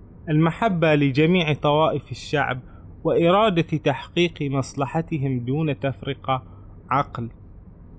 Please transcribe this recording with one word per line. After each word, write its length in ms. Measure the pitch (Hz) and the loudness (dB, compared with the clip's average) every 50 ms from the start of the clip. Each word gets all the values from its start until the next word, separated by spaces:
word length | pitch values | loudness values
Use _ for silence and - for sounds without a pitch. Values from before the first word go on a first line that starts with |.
| - - - - - - | -20 -20 -20 -12 -4 0
المحبة 640 | 151 156 165 165 160 - 233 226 185 165 165 160 151 | 2 4 4 4 2 2 0 0 0 2 2 4 4
لجميع 580 | 147 143 139 127 143 156 160 185 185 165 151 147 | 4 4 2 4 4 4 4 4 2 2 0 -2
طوائف 580 | - - 147 147 151 160 147 - 143 - - | 0 2 2 4 4 4 2 2 -2 -4 -8
الشعب 500 | 131 - - - - 143 131 - 127 131 - - - - - - - - - | -14 -14 -10 -4 -2 -2 -2 -2 -4 -6 -8 -14 -20 -20 -20 -20 -14 -6 -2
وإرادة 580 | 160 131 151 170 170 180 202 220 220 180 165 160 | 0 2 4 4 4 4 4 4 4 2 0 0
تحقيق 800 | - 165 147 - 147 131 - - - - 175 175 170 - - 147 | 0 -2 -2 0 0 -2 -2 -4 -6 -2 0 0 0 0 -4 -6
مصلحتهم 1000 | 139 135 139 127 - - 143 143 131 - 165 165 170 165 147 135 135 131 123 | -4 -2 -2 -4 -4 -4 -6 -4 -4 -2 -4 -4 -4 -4 -4 -2 -2 -2 -2
دون 380 | 120 123 135 156 165 151 135 - | -2 -2 -2 -2 0 -2 -2 -2
تفرقة 640 | - 139 131 - - 151 135 - - - 131 127 - - - - - - - - - - | -4 -4 -4 -4 -6 -8 -8 -8 -4 -4 -4 -4 -4 -8 -18 -20 -20 -20 -20 -14 -6 -2
عقل. 380 | 123 139 - - - - 117 113 - - - - - - - - - - - - - | 0 0 0 -2 -4 -8 -10 -10 -10 -14 -20 -20 -20 -20 -20 -20 -20 -20 -20 -20 -18